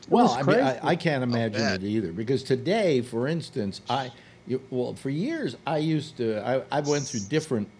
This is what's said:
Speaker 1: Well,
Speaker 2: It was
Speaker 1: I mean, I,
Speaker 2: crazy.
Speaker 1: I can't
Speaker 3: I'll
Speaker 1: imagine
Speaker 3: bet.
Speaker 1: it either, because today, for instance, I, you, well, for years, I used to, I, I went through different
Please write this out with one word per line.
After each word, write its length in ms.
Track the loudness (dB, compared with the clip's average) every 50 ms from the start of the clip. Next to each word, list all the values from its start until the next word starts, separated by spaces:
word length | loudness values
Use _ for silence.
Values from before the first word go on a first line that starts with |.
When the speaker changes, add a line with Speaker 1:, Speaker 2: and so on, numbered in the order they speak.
| 0 2
Speaker 1:
Well, 160 | 4 6 6
Speaker 2:
It 20 |
was 100 | 6 4
Speaker 1:
I 140 | 2 2 4
mean, 100 | 4 4 4
I, 80 | 2
Speaker 2:
crazy. 80 | 0 0 0
Speaker 1:
I 120 | 0 0
can't 280 | 0 0 0 0 0 0
Speaker 3:
I'll 60 | 0
Speaker 1:
imagine 320 | 0 0 0 0 0 0
Speaker 3:
bet. 220 | 0 0 0 -2 -2
Speaker 1:
it 40 |
either, 240 | -2 0 0 -2 -2
because 320 | -4 -6 -2 -2 -2 -2 0
today, 580 | 0 0 0 2 0 0 2 2 4 2 2
for 260 | 0 0 -4 -2 -2
instance, 540 | -2 -2 -4 -6 -6 -6 -4 -4 -4 -6 -8 -4 -2
I, 220 | -2 -2 -2 -6 -10 -16 -20 -20 -20 -20 -6
you, 160 | -4 -4 -4 -4 -4
well, 240 | -2 -2 -2 -2 -4
for 160 | -6 -6 -4
years, 460 | -2 -2 -2 -2 -2 -2 -4 -6 -6 -6 -4
I 120 | -2 0
used 400 | 0 2 2 0 0 -2 -4 -6
to, 220 | -2 -2 0 0 0 0
I, 320 | 0 0 0 0 0 -2
I 40 | 0
went 240 | 2 2 2 2 0
through 160 | -2 -4 -6
different 480 | -4 0 0 -2 0 0 -2 -2 -2 -4 -8